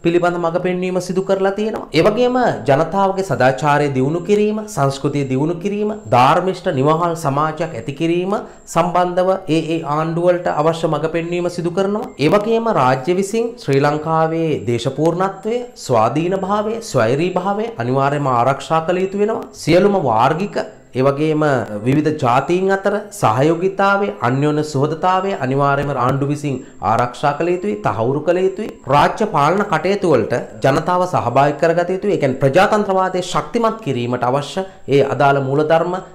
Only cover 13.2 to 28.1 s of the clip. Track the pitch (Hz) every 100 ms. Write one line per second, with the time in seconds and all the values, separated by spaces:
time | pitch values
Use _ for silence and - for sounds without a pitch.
13.2 | 190 226 233 - - 139 147 151 156 160
14.2 | 160 165 165 143 101 120 131 - 160 170
15.2 | 190 190 214 247 247 - - 117 113 139
16.2 | 170 190 185 208 208 - - 135 110 139
17.2 | 180 180 190 202 226 165 120 131 139 147
18.2 | 139 120 123 135 - 160 165 180 190 202
19.2 | 208 233 - - - 269 208 196 143 110
20.2 | 123 165 202 240 - - - 120 135 139
21.2 | 156 151 151 131 101 104 117 147 151 151
22.2 | 127 123 139 180 190 196 196 202 - -
23.2 | 120 113 151 170 190 190 196 196 202 -
24.2 | 120 135 147 151 151 135 147 160 185 185
25.2 | 196 196 131 135 143 139 143 131 120 139
26.2 | 139 147 147 131 - - 98 113 123 -
27.2 | 143 143 170 180 208 208 127 101 117